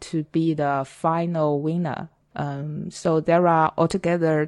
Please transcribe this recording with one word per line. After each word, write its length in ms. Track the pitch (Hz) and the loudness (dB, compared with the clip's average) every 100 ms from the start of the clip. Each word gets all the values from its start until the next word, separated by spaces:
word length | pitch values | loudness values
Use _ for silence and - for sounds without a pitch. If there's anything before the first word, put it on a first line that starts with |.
to 220 | - 160 151 | -8 -6 -4
be 220 | 160 165 | 0 0
the 320 | 151 143 139 135 | 0 0 -2 -4
final 760 | - 160 170 170 165 151 143 | -4 -2 0 -2 0 0 0
winner. 480 | 156 170 165 - 160 _ _ - | 0 -2 -2 -6 -10 _ _ -8
Um, 560 | 143 139 151 151 156 | -6 -6 -8 -8 -10
so 280 | - 175 160 | -4 0 0
there 280 | 156 170 175 | 4 4 4
are 260 | 165 156 - | 4 2 2
altogether 680 | 165 190 170 175 165 151 | 0 0 0 0 2 2